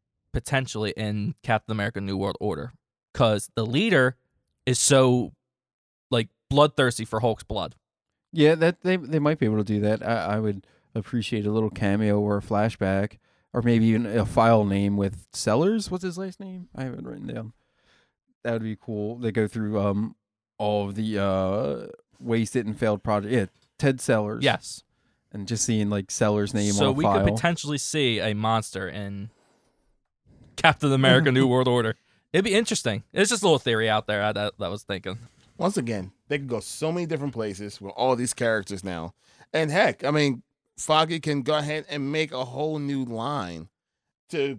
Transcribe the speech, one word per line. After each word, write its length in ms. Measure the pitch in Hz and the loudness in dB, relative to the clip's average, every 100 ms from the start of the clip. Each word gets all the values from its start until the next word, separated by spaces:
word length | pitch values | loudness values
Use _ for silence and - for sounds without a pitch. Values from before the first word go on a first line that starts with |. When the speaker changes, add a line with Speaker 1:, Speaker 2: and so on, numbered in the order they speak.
| _ _ _ | _ _ _
Speaker 1:
potentially 600 | 131 - 135 127 110 107 - | -8 -4 -4 -2 -4 -4 -4
in 380 | 107 104 101 - | -4 -4 -4 -6
Captain 300 | - 110 - | -2 -2 -2
America: 280 | 107 101 98 | -4 -4 -4
New 160 | 98 98 | -6 -4
World 200 | 98 - | -4 -4
Order? 320 | 104 76 - - _ _ _ | -4 -4 -8 -14 _ _ _
'Cause 360 | - 120 104 - | 0 2 2 -2
the 100 | - | -4
leader 520 | 113 131 226 165 127 - _ _ _ _ - | -2 0 2 4 2 0 _ _ _ _ -4
is 120 | 123 | 0
so, 540 | - 135 131 123 101 - _ _ _ _ _ _ _ | 4 6 6 4 0 -8 _ _ _ _ _ _ _
like, 180 | 120 110 _ _ | -2 -2 _ _
bloodthirsty 540 | 135 147 - 131 117 113 | 4 4 4 2 0 -4
for 140 | 110 | -2
Hulk's 240 | 117 107 | 0 -2
blood. 300 | - 107 87 - _ _ _ _ _ | -6 -6 -6 -10 _ _ _ _ _
Speaker 2:
Yeah, 220 | 165 151 160 | 4 6 6
that 260 | 165 175 | 4 2
they, 140 | 185 185 | -2 -2
they 220 | 131 156 | 0 0
might 200 | 147 156 | 2 2
be 80 | 113 | 2
able 100 | 107 | 2
to 60 | |
do 160 | 104 104 | 0 0
that. 260 | 104 110 - | 2 0 0
I, 280 | 113 85 107 | -2 -2 -2
I 20 | |
would 260 | 110 98 - _ _ | -2 -4 -10 _ _
appreciate 520 | 117 - 120 110 113 104 | -8 -4 -4 -2 -2 0
a 40 | |
little 180 | 110 110 | 0 0
cameo 500 | 101 104 101 107 104 | 0 0 2 2 2
or 160 | 104 101 | 2 0
a 60 | |
flashback, 760 | - 104 110 - 95 95 104 - _ _ _ | 0 0 0 0 0 0 -2 -6 _ _ _
or 80 | 123 | -2
maybe 240 | 120 113 113 | 2 4 4
even 180 | 113 117 | 4 2
a 200 | 113 107 | 0 0
file 380 | - 113 113 | 4 6 6
name 320 | 104 98 101 101 | 4 2 2 0
with 280 | 98 - - | -2 -4 -12
Sellers. 580 | - - 113 180 220 196 | -6 0 2 2 0 -4
What's 140 | 185 | -6
his 140 | 185 175 | -8 -8
last 220 | 190 180 | -10 -12
name? 280 | 196 185 180 - | -14 -14 -14 -10
I 80 | |
have 80 | 131 | -10
it 100 | - | -8
written 220 | 123 110 - | -12 -12 -10
down. 240 | 120 110 - _ _ _ _ _ _ _ _ | -10 -10 -16 _ _ _ _ _ _ _ _
That 80 | 120 | -4
would 80 | 113 | -4
be 120 | 110 104 | -4 -6
cool. 380 | - 107 104 120 | -6 -6 -6 -4
They 160 | 120 | -2
go 140 | 107 107 | 0 0
through, 320 | 117 107 107 | -2 -2 0
um, 340 | 101 101 110 - _ _ _ - | 0 0 -2 -8 _ _ _ -6
all 280 | 104 104 101 | -2 0 -2
of 60 | |
the, 240 | 98 110 101 | -4 -4 0
uh, 680 | 98 95 95 101 139 135 - - _ _ | 0 2 0 0 -2 -4 -8 -18 _ _
wasted 460 | 120 113 110 127 107 | -2 0 0 -2 -4
and 120 | 101 | -2
failed 240 | 113 104 | 0 0
project. 300 | - 104 104 | 0 -2 0
Yeah, 140 | 123 95 - _ - | 0 0 -6 _ -2
Ted 220 | 143 131 | 0 0
Sellers. 440 | - 117 104 113 | 2 0 0 -2
Speaker 1:
Yes. 380 | 131 - - - - _ _ _ _ | 0 0 -4 -16 -20 _ _ _ _
Speaker 2:
And 160 | 104 98 | -12 -6
just 160 | 113 | -2
seeing, 240 | - 110 104 | 0 0 0
like, 220 | 104 95 | -2 -4
Sellers' 420 | - 110 104 101 | 0 2 2 0
name 200 | 107 104 | 0 0
Speaker 1:
So 120 | 101 139 | 2 2
Speaker 2:
on 20 | |
a 20 | |
Speaker 1:
we 120 | 135 | 2
Speaker 2:
file. 200 | 104 95 | 2 4
Speaker 1:
could 100 | - | 2
potentially 440 | 113 170 165 147 147 | 2 0 -2 -4 -6
see 420 | - 156 131 110 | -4 0 0 0
a 140 | 104 | 0
monster 540 | 104 110 113 104 95 92 | 0 0 0 -2 -8 -8
in 420 | 98 101 98 107 - _ _ _ _ _ _ _ _ _ - - - | -8 -10 -10 -12 -16 _ _ _ _ _ _ _ _ _ -20 -20 2
Captain 360 | 165 - 147 | 2 4 2
America: 380 | 135 131 127 147 | 4 6 6 6
Speaker 2:
<laughs> 0 | |
Speaker 1:
New 140 | 131 131 | 4 4
World 220 | 127 127 | 4 4
Order. 280 | 123 110 110 _ _ _ | 2 2 -4 _ _ _
It'd 120 | 165 | 0
be 100 | 214 | 2
interesting. 480 | 196 233 220 - 104 - | 2 0 -2 -2 -4 -4
It's 180 | - 208 | 0 0
just 120 | 226 | 2
a 40 | 202 | 4
little 120 | 147 | 4
theory 300 | - 110 110 | 4 2 2
out 180 | 107 - | 0 0
there 160 | 104 | 0
I, 100 | 104 | 0
that, 260 | 101 104 - | -2 -4 -4
that 60 | |
I 40 | 95 | -6
was 140 | 101 | -6
thinking. 360 | - 98 - 107 - _ _ - | -6 -8 -6 -10 -12 _ _ -4
Speaker 3:
Once 180 | 180 202 | -2 -2
again, 340 | 120 107 92 - - | -2 -4 -8 -14 -6
they 100 | 147 | -6
could 100 | 139 | -4
go 120 | 117 | -6
so 320 | - - 156 | -6 -6 -4
many 140 | 175 165 | -4 -4
different 260 | 156 143 | -4 -6
places 480 | 113 110 95 104 - | -6 -6 -8 -12 -12
with 120 | 98 - | -12 -2
all 180 | 123 | 0
these 200 | 120 123 | 2 -2
characters 500 | - 120 110 95 98 | -2 0 0 -2 -8
now. 300 | 95 85 82 - _ _ - | -8 -8 -8 -12 _ _ -6
And 160 | 160 160 | -2 0
heck, 340 | 165 - 110 | 2 0 0
I 60 | 131 | -2
mean, 320 | 151 143 123 - _ _ - | 2 2 -2 -8 _ _ -12
Foggy 420 | - 156 160 165 | 0 2 2 -2
can 220 | 156 143 | -4 -2
go 140 | 127 151 | 0 -2
ahead 300 | 147 156 - | -2 -6 -6
and 240 | 147 135 | -6 -4
make 200 | 156 156 | -2 -2
a 120 | 127 | -4
whole 340 | 127 131 151 156 | -8 -4 -4 -4
new 260 | 139 139 | -4 -4
line 640 | 123 113 123 147 90 82 87 _ _ _ _ _ _ | -4 -6 -4 -4 -6 -10 -14 _ _ _ _ _ _
to 260 | 170 139 | -4 -4